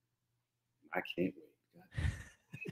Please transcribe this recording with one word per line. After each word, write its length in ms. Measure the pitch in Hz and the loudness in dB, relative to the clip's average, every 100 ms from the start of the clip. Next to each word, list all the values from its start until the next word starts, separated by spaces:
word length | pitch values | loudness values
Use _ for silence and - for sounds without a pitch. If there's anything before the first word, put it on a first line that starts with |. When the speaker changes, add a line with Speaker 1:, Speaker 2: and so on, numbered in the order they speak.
| _ _ _ _ _ _ _ _ - | _ _ _ _ _ _ _ _ 0
Speaker 1:
I 80 | 90 - 85 | 0 2 2
can't 180 | 92 - | 2 0
wait. 720 | - _ _ 170 - - - | -14 _ _ -20 -6 0 2
Speaker 2:
<laughs> 20 | - - - _ - - | 0 -8 -18 _ -8 -8